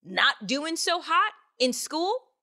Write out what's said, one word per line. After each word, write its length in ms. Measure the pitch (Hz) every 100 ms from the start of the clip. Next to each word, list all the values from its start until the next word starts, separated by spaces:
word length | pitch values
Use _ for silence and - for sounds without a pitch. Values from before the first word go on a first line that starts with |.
not 420 | 160 190 254 - 196
doing 300 | 262 311 330
so 240 | - 349
hot 340 | 330 330 415 - _ _
in 140 | 254
school? 600 | 247 - 302 349 494 _ _